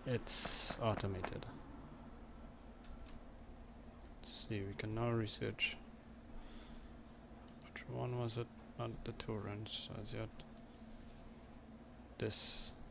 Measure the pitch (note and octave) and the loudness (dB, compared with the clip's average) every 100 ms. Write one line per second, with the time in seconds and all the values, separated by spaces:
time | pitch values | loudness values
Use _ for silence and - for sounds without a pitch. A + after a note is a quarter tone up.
0 | - A#2 - - - - - - A2+ G#2 | 6 4 6 6 6 6 4 6 6 8
1 | G2 F#2 F2 - - - - - - - | 6 4 2 0 -2 -6 -8 -8 -8 -10
2 | - - - - - - - - - - | -10 -10 -10 -10 -10 -10 -12 -10 -8 -8
3 | - - - - - - - - - - | -6 -8 -10 -10 -10 -10 -10 -10 -12 -10
4 | - - - - - G#2+ G2 G2 G#2+ A2 | -10 -8 -6 -4 2 2 2 2 2 6
5 | A#2 A#2 G#2+ - G#2+ - - - - - | 6 8 6 4 2 4 2 2 -6 -12
6 | - - - - - - - - - - | -12 -10 -6 -6 -6 -8 -8 -8 -8 -10
7 | - - - - - - - - - B2 | -10 -12 -12 -12 -10 -10 -8 -6 -2 2
8 | B2 B2 A#2+ A#2 A#2+ - - - A#2 A2+ | 4 4 4 4 0 -4 -8 0 0 0
9 | - A2+ - G#2+ G2+ G2+ G#2+ - - G2 | -2 -2 0 2 2 -2 0 -2 -2 -4
10 | G#2+ A2+ A2 - - - - - - - | -2 0 -2 -4 -10 -12 -12 -12 -10 -10
11 | - - - - - - - - - - | -10 -10 -10 -12 -12 -12 -12 -12 -12 -12
12 | - - A2 - - - - - - | -10 2 2 4 2 0 -2 -4 -8